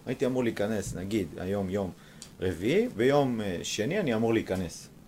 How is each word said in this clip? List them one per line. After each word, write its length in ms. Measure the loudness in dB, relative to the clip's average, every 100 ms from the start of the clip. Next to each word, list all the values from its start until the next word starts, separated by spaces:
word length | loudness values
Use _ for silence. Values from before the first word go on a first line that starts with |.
| -8
הייתי 200 | -2 0
אמור 180 | 2
להיכנס, 500 | 0 0 0 0 -4 -6
נגיד, 320 | -2 -2 -2 -4
היום 320 | -2 -2 0
יום 220 | 0 -2 -6 -18 -20 -20 -4
רביעי, 480 | -2 0 2 2 2
ביום, 540 | 2 4 6 4 0
אה, 180 | -2 -4
שני 360 | -4 -2 -2 0
אני 140 | 0 2
אמור 180 | 4
להיכנס. 560 | 2 2 -2 -4 -8 -16 -20